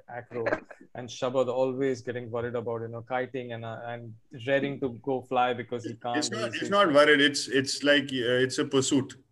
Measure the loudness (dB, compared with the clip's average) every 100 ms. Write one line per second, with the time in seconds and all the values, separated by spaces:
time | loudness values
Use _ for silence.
0 | -10 -14 -10 -4 -2 -4 -6 -20 -16 -14
1 | -12 -4 -2 0 0 2 0 2 -2 -2
2 | -6 -8 -6 -4 -4 -4 -4 -6 -6 -10
3 | -4 -4 -4 -6 -8 -8 -8 -10 -10 -10
4 | -12 -18 _ -10 0 2 2 -2 -4 -4
5 | -4 -4 0 0 2 0 -6 -8 -8 -8
6 | -4 -2 -2 -4 -4 -4 0 4 6 8
7 | 8 8 6 2 0 0 0 -2 4 4
8 | 2 -2 0 2 2 0 0 0 2 2
9 | 0 -8 _